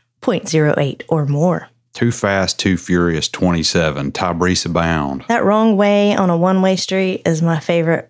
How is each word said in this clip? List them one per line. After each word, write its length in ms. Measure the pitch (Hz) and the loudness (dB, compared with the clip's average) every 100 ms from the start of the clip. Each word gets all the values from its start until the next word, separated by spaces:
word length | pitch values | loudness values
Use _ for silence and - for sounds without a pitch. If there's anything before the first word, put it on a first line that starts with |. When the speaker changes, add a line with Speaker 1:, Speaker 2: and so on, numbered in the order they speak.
| _ _ | _ _
Speaker 1:
point 260 | - 190 - | -4 -2 -2
zero 260 | 156 151 - | 0 2 2
eight 260 | 143 - - | -2 -6 -4
or 160 | 160 143 | -2 0
more. 420 | 143 175 165 - _ _ | 0 0 -2 -6 _ _
Speaker 2:
Too 180 | - 120 | -2 -2
fast, 480 | - 101 98 92 - | 0 0 2 0 0
too 160 | 98 90 | 0 -2
furious, 540 | - 87 87 80 - | 0 2 2 0 -4
twenty-seven, 840 | - 90 85 78 90 80 71 69 | -2 0 0 0 0 0 -2 -6
Tybrisa 640 | - 92 85 90 90 87 | -4 -4 0 0 0 -2
bound. 500 | 82 82 82 71 67 - | -2 0 0 -2 -4 -4
Speaker 1:
That 160 | 233 196 | 0 2
wrong 320 | 214 226 196 | 2 2 2
way 360 | 202 202 202 | 2 2 2
on 160 | 202 185 | 2 2
a 60 | 170 | 2
one-way 400 | 180 190 190 185 | 2 2 2 0
street 460 | - 190 185 185 - | -2 -2 -2 -2 -2
is 160 | 160 | 0
my 160 | 165 160 | 0 0
favorite 480 | - 170 165 160 - | 0 0 0 -2 -2